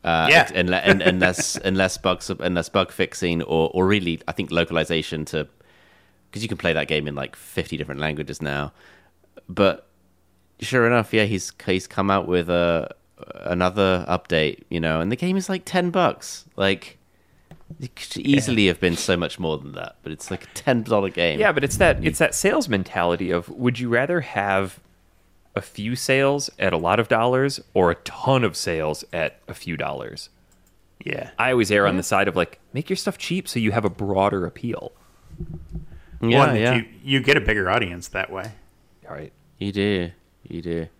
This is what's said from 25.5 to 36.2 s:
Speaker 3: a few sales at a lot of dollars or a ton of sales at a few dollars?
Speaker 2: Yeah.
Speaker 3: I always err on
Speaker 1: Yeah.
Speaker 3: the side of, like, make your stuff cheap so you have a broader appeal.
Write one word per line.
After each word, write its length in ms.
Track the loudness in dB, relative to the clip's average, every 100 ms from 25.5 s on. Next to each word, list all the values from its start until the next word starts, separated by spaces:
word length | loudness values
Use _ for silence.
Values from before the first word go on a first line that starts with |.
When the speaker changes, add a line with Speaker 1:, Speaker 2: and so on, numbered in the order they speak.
Speaker 3:
a 60 | -8
few 360 | -8 -8 -6 -4
sales 520 | 2 4 4 2 -4 -2
at 140 | 0
a 40 | 2
lot 200 | 2 2
of 80 | 2
dollars 520 | 2 2 2 0 -4 -4
or 160 | 2 4
a 40 | 2
ton 480 | -8 -4 2 4
of 120 | 2 -2
sales 480 | -4 -2 -2 -4 -8
at 260 | -4 -4 -6 -18
a 60 |
few 220 | -14 -10 -6
dollars? 540 | -6 -6 -10 -14 -18 _ _ _ _ _ _ _
Speaker 2:
Yeah. 260 | -8 -8 -8 -2
Speaker 3:
I 120 | 0
always 200 | 2 4
err 160 | 4 4
on 80 |
Speaker 1:
Yeah. 40 | 2
Speaker 3:
the 40 |
side 240 | 0 2 2
of, 80 | 0
like, 220 | -2 -4 _
make 160 | -10 -4
your 80 | -4
stuff 220 | -4 -6
cheap 300 | -4 -4 -4
so 100 | -2
you 140 | 0
have 120 | 0
a 60 | -2
broader 560 | -2 -2 2 2 0 -4
appeal. 460 | -6 -8 -8 -10 _ _ _ -20 -14 -12 -12 -12 -14 -14 -18 -20 -4